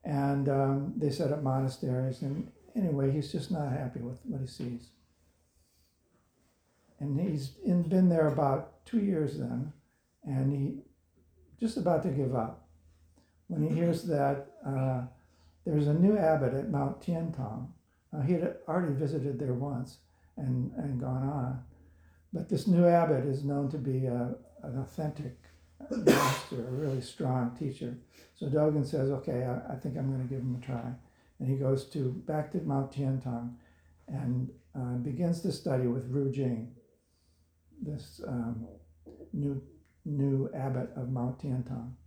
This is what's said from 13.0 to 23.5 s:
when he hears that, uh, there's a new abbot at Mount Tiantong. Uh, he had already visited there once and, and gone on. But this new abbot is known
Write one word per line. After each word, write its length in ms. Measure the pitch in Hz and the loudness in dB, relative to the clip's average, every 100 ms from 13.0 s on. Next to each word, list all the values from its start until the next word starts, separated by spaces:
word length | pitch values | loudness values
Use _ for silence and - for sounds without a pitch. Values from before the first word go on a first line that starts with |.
| _ _ _ _ _ | _ _ _ _ _
when 180 | 165 151 | -2 0
he 80 | |
hears 280 | 151 170 165 | 2 2 2
that, 440 | - 147 139 139 - - 139 | 0 2 2 0 -6 -10 -4
uh, 360 | 135 131 127 123 - _ _ - _ | 0 0 0 -4 -12 _ _ -20 _
there's 240 | - 151 147 | 0 2 4
a 60 | |
new 220 | 151 185 214 | 6 6 6
abbot 380 | 160 151 131 | 6 4 2
at 160 | 135 220 | 0 0
Mount 300 | 143 139 - | 0 0 -4
Tiantong. 680 | - 165 165 160 117 113 127 - _ _ _ | -4 -2 -2 -4 -6 -6 -10 -14 _ _ _
Uh, 60 | 151 | -2
he 120 | 139 | 2
had 220 | 175 170 - - | 2 2 -4 -2
already 260 | 170 170 | 0 0
visited 440 | 135 151 156 135 123 | 0 0 0 -2 -2
there 160 | 139 | -2
once 440 | 123 143 131 139 - _ _ _ - | -2 -2 -4 -6 -12 _ _ _ -6
and, 360 | 135 127 127 - | -2 0 -2 -4
and 240 | 143 127 | -4 -2
gone 220 | 131 127 | -2 -2
on. 400 | 135 147 127 127 - - - _ - _ _ | -2 -2 -4 -6 -10 -20 -20 _ -20 _ _
But 160 | 165 - | -8 -2
this 180 | - - | 0 4
new 200 | 170 175 | 8 8
abbot 380 | 170 165 139 | 8 6 2
is 200 | 139 135 | 2 -2
known 260 | 139 | -2